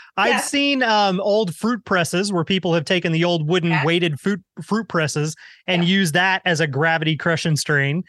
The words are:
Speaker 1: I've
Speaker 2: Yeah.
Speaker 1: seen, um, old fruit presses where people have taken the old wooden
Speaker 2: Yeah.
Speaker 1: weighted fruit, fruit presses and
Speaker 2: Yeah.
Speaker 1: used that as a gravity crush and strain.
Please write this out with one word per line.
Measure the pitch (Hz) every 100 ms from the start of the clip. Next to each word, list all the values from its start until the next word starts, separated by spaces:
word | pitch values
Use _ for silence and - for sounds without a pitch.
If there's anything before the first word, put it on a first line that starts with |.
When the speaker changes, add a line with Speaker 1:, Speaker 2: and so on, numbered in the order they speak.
| - -
Speaker 1:
I've | 202
Speaker 2:
Yeah. | 269
Speaker 1:
seen, | - 285 285 277
um, | 240 214 202 185
old | 202 208 202
fruit | - 214 240
presses | - 185 165 175 202
where | 180
people | 156 190 175
have | 165
taken | 143 185 170
the | 160
old | 175 170 151
wooden | 180 170
Speaker 2:
Yeah. | 160
Speaker 1:
weighted | 147 175 170 143
fruit, | 190 196 - -
fruit | 160 208 208
presses | 175 147 151 151 - - - -
and | 175
Speaker 2:
Yeah. | 175
Speaker 1:
used | 196 185
that | 160 190 185
as | 180 160
a | 160
gravity | 135 165 165 156 156
crush | 175 165
and | 170 147
strain. | - 147 139 156